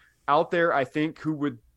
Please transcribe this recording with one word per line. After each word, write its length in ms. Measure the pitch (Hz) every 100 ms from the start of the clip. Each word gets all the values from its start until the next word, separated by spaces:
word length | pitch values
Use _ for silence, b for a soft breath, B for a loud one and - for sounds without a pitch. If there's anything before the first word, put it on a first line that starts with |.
| b b -
out 220 | 147 165
there, 240 | 175 170
I 120 | 143 131
think, 340 | 151 156 -
who 140 | 156
would, 260 | 151 143 120 _